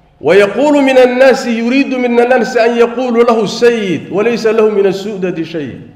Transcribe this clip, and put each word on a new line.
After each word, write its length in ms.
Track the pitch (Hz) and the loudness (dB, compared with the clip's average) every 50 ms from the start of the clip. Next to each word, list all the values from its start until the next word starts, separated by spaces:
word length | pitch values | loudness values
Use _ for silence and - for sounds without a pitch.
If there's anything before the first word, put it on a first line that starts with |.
| _ _ _ - | _ _ _ -6
ويقول 640 | - 143 180 202 202 202 196 233 285 302 285 285 269 | 0 2 4 4 2 2 0 0 0 2 2 2 2
من 140 | 269 262 | 4 4
الناس، 480 | 254 247 247 247 254 269 269 226 - - | 4 4 4 4 4 4 4 2 2 -2
يريد 480 | 240 226 226 233 240 262 277 269 - 262 | -4 -4 -2 -2 0 0 0 0 -2 -2
من 260 | 247 247 240 240 233 | -2 -2 0 0 0
الناس 380 | 240 247 262 240 214 - - | 2 2 2 0 0 0 0
أن 200 | 233 226 240 240 | 0 0 0 2
يقول 480 | 233 233 233 233 247 262 247 226 233 240 | 2 0 0 0 -4 -4 0 0 2 2
له 160 | 247 226 226 208 | 2 2 0 -2
السيد، 680 | 180 - - 240 240 233 226 202 185 156 123 - - | -4 -2 0 2 2 2 0 -2 -4 -4 -6 -6 -6
وليس 340 | 151 196 214 240 - - 220 | -4 -2 -2 -2 -2 -2 -2
له 220 | 220 220 226 214 214 | 0 2 2 2 2
من 160 | 208 196 202 | 2 0 0
السؤدد 560 | 190 180 - 196 220 214 185 185 180 160 160 | 0 -2 -4 -8 -10 -8 -6 -6 -6 -6 -6
شيء. 400 | 160 - 170 160 143 117 92 - - - - | -8 -8 -8 -10 -10 -10 -12 -14 -18 -20 -20